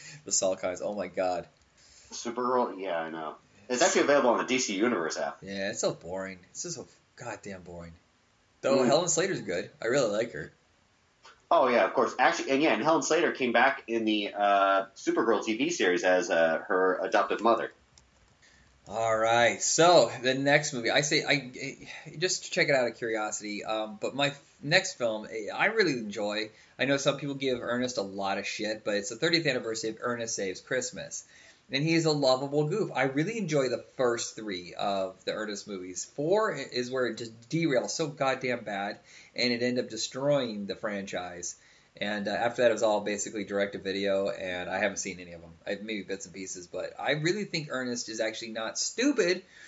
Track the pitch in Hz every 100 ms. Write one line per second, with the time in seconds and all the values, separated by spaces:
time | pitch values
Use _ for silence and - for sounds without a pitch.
0 | - - - - 98 95 95 90 90 104
1 | 92 95 92 87 82 _ _ _ - -
2 | - - 120 117 123 127 120 95 95 85
3 | 80 80 78 - _ _ - 123 - -
4 | 139 143 127 101 90 127 - 95 120 104
5 | 80 80 73 - 95 98 98 117 196 -
6 | 82 95 95 92 - - - 120 95 _
7 | _ - 120 101 101 95 87 87 82 85
8 | _ _ _ _ _ _ 127 139 123 143
9 | 175 160 190 143 104 87 104 - 113 139
10 | 117 101 120 76 85 - _ _ _ _
11 | _ _ - - _ 165 127 120 95 -
12 | 117 - 143 - - 135 156 110 143 160
13 | 135 160 147 - 127 117 131 - - 113
14 | 107 107 101 101 101 101 98 98 95 -
15 | - 170 117 104 107 110 151 - 98 87
16 | 92 90 90 85 82 76 - 95 92 90
17 | 90 104 95 90 113 110 67 - _ -
18 | _ _ _ _ _ _ _ _ - 104
19 | 113 110 113 117 117 98 - - 170 165
20 | 117 117 123 135 139 151 151 127 113 120
21 | 147 156 - 143 123 - 139 - - -
22 | 156 147 185 - - - 156 135 123 -
23 | 117 110 107 101 104 104 - 110 107 104
24 | 113 131 143 143 - _ 139 180 185 -
25 | 117 107 104 110 101 101 185 220 180 127
26 | 107 107 104 104 110 - - - 131 139
27 | 147 139 147 139 135 120 113 123 123 110
28 | 98 98 98 101 95 - 104 107 - 104
29 | 101 113 165 165 151 123 110 110 110 107
30 | 123 120 113 - 98 90 - 131 123 92
31 | 67 - - - - - - 135 156 165
32 | 160 147 131 131 139 147 151 208 180 127
33 | 135 135 170 233 175 147 127 113 - -
34 | 123 117 - - 107 92 87 - 101 98
35 | 95 92 - 92 107 101 - 98 92 90
36 | - - 151 208 208 147 131 123 123 131
37 | 120 107 117 - - 160 160 123 104 -
38 | 156 147 135 127 127 120 107 98 101 107
39 | - - - - 123 120 123 123 107 110
40 | - 127 139 143 120 104 98 92 110 101
41 | 98 95 87 87 87 - - _ _ -
42 | 101 104 101 101 117 117 120 107 110 104
43 | 101 101 104 110 98 101 101 98 98 98
44 | 98 98 98 - 92 90 90 92 104 95
45 | 101 87 90 85 82 82 - 101 107 107
46 | 90 95 - 95 95 92 87 92 87 -
47 | 110 147 156 202 202 170 147 131 127 120
48 | - 113 110 110 113 113 113 - - -
49 | 269 285 175 180 - -